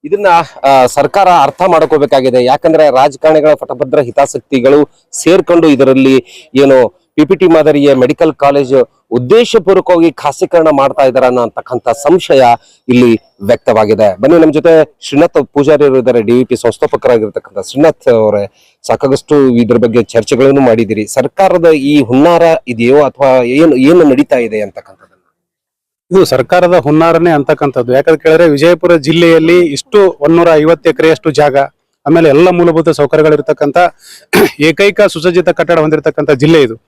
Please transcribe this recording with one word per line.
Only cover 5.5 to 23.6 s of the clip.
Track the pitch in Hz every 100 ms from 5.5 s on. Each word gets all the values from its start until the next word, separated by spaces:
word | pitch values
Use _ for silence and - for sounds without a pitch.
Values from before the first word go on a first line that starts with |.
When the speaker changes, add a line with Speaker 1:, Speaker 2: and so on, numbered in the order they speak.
| 170 160
Speaker 1:
ಇದರಲ್ಲಿ | 135 135 135 135 131 - - _
ಏನು | 131 139 131 113
ಪಿ | _ _ -
ಪಿ | 151 180
ಟಿ | 185
ಮಾದರಿಯ | 165 151 147 143
ಮೆಡಿಕಲ್ | 135 127 151 160
ಕಾಲೇಜ್ | - 143 143 131 135 120 _ _
ಉದ್ದೇಶಪೂರ್ವಕವಾಗಿ | 117 123 220 240 226 180 190 170 175 165
ಖಾಸಗೀಕರಣ | - 147 - 185 175 160
ಮಾಡ್ತಾ | 143 139 135
ಇದಾರ | 135 127
ಅನ್ನೋಂತಕ್ಕಂಥ | 127 123 117 - - 123 -
ಸಂಶಯ | 117 143 180 - 139 123 117 _ _ -
ಇಲ್ಲಿ | 123 123 110 _ _
ವ್ಯಕ್ತವಾಗಿದೆ. | 98 120 - 110 107 104 104 92
ಬನ್ನಿ, | 131 165
ನಮ್ | 160
ಜೊತೆ | 147 165 160 151 _
ಶ್ರೀನಾಥ್ | - 143 170 151 131
ಪೂಜಾರಿ | 143 143 147
ಅವರು | 147 131
ಇದ್ದಾರೆ, | 120 120
ಡಿ | 107
ವಿ | 123
ಪಿ | 127 117
ಸಂಸ್ಥಾಪಕರಾಗಿರ್ತಕ್ಕಂಥ | 117 - 151 - 127 117 107 - - 98 -
ಶ್ರೀನಾಥ್ | 131 156 - -
ಅವರೇ. | 117 107 101 101 _ _ _
ಸಾಕಾಗಷ್ಟು | - 113 139 131 - 147 135 117
ಇದ್ರ | 113 117
ಬಗ್ಗೆ | 117 117
ಚರ್ಚೆಗಳನ್ನು | 107 117 107 123 135 139
ಮಾಡಿದಿರಿ. | 127 113 107 107 101
ಸರ್ಕಾರದ | 135 135 - 190 180 165
ಈ | 156 139 147
ಹುನ್ನಾರ | 113 127 165 170 170 165 -
ಇದೆಯೋ | 113 117 143
ಅಥವಾ | 139 127 139 131
ಏನು, | 120 135